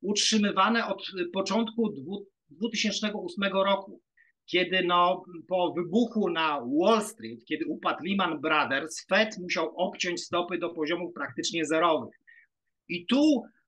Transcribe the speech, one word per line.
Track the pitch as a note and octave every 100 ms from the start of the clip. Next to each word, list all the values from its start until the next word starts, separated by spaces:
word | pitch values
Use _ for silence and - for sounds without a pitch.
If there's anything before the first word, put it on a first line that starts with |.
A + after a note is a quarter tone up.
utrzymywane | F#3 G#3+ - A3 G3+ F#3+ G3+ A#3 G3
od | F#3+ - F#3+ F3
początku | F#3+ F#3+ A3 A3 A#3 G#3+
dwu-, | C#3 C#3+ G3+ - _ _
dwutysięcznego | E3 A3+ G#3 G#3+ F#3+ G#3+ G3+
ósmego | F3+ G3+ G3 F#3+
roku, | F#3+ G3 G3+ - _ _ _ _ -
kiedy, | F3 F3 F#3
no, | F3+ F3+ F3+ F3+ - E3 -
po | F#3 E3
wybuchu | D3+ D#3+ G#3+ A3 G#3+ F3+
na | E3 D#3 C#3+
Wall | A#2+ D3 A#3 A3
Street, | G#3+ - A2+ A2+
kiedy | - D3+ D3
upadł | - E3+ C3+
Lehman | E3 G3+ F3 D3+
Brothers, | D#3 D3+ A#2+ C3+ D#3 - -
Fed | G3 G#3+ F3+
musiał | F3 E3+ D#3+ E3+
obciąć | G3 - F3+ E3+
stopy | - F3 F3 F3
do | E3+
poziomów | D#3+ D3+ F3 E3+
praktycznie | C#3+ C#3 - - E3 D3+
zerowych. | D#3+ E3 D3+ G#2+ - - - _ _ _ _ -
I | F3 -
tu, | C4 D4+ B3 - _